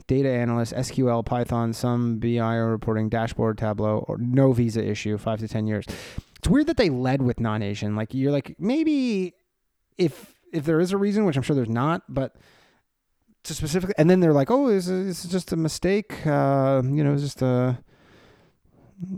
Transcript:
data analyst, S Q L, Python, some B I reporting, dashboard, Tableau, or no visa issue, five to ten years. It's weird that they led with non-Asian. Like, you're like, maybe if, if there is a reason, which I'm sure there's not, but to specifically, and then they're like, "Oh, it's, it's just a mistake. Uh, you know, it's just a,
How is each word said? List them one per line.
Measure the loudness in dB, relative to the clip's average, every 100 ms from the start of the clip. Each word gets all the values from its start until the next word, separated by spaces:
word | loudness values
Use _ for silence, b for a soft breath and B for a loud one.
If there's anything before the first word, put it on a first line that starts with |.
| -2
data | 0 2
analyst, | 0 0 0 -2
S | -4 -4
Q | 0 0
L, | 0
Python, | 0 -2 -2 -2 -2
some | -2 -2 0 -2 -2
B | -2 0
I | 0 0
reporting, | 0 -2 -2 -2 -2
dashboard, | -2 -4 -2 -2 -2
Tableau, | -4 -2 0 -2 -2
or | -6
no | 0 4 4
visa | 4 2 0
issue, | -2 -2 -4 -4
five | -4 -6
to | -4
ten | -4 -2
years. | -4 -6 B B B B B
It's | 2
weird | 2 2
that | 2
they | 0
led | 2 0 0
with | 0 0
non-Asian. | -2 -2 -4 -4 -4
Like, | -4 -4
you're | -2 0
like, | 0 -4 -6
maybe | -2 0 0 0 0 -2 -4 -8 _ _ _ _ _ 0
if, | 0 0 -18 _ _
if | -6
there | 0 2
is | 2
a | 0
reason, | 0 2 2
which | 0
I'm |
sure | 0
there's | 0 0
not, | 0 0 -2 -4
but | -6 -6 -8 b b b b b _ _ _ _ _
to | -12
specifically, | -8 -2 -2 0 4
and | 6
then | 8
they're | 6
like, | 6 4
"Oh, | 4 4
it's, | 2 0
it's | -4 -4 -6 -4
just | -4 -2
a | -2
mistake. | -2 -2 0 0 -2 -6 -2
Uh, | 2 2 2 2 2
you | 2 2
know, | 2
it's | 0
just | -2 -2
a, | 0 2 0 -2 -8 b b b b b b b b b b b -12